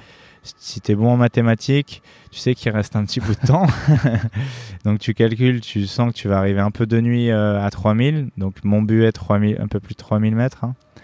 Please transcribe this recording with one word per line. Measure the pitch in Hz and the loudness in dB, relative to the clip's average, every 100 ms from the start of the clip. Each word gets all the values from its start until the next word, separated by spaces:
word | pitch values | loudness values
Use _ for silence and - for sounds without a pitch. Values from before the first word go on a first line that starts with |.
| - - - _ | -20 -20 -20 _
Si | - - - - | -20 -20 -16 -8
t'es | - 104 | -2 2
bon | 117 | 2
en | 123 | 4
mathématiques, | 120 - 117 113 - 139 143 - - - - | 2 2 0 0 0 -2 -2 -14 -20 -20 -20
tu | - | -4
sais | 123 127 | -2 -2
qu'il | 120 | -2
reste | 107 101 110 | -2 -2 -4
un | 104 | -4
petit | 127 | -4
bout | 107 104 | -4 0
de | - | 2
temps. | 156 175 - 147 139 127 113 110 | 4 2 2 2 2 2 0 -2
<laughs> | 104 135 123 117 95 | -4 -6 -8 -16 -6
Donc | 107 104 | -2 -2
tu | - | -2
calcules, | 107 113 113 127 123 | 0 0 2 0 0
tu | - 104 98 | -4 -4 -4
sens | - 120 | -2 -2
que | - | -2
tu | 101 | -2
vas | 95 | 0
arriver | 98 98 | 2 0
un | 104 | -2
peu | - 113 | -2 0
de | 117 | 2
nuit, | 117 120 117 | 2 0 2
euh, | 110 104 101 | 2 2 0
à | 101 | -2
trois | - 107 | -2 0
mille. | 110 135 151 135 - | 2 2 0 -6 -6
Donc | 95 - 101 | -8 -4 0
mon | 104 | 0
Buet, | 107 110 113 | 2 4 2
trois | - - 104 | 0 -2 0
mille, | 104 - | 2 0
un | 104 | -4
peu | 104 | -6
plus | - | -8
de | - | -16
trois | - 107 | -2 0
mille | 110 110 | 2 0
mètres, | 127 - 123 | -2 -4 -8
hein. | 127 _ - | -8 _ -20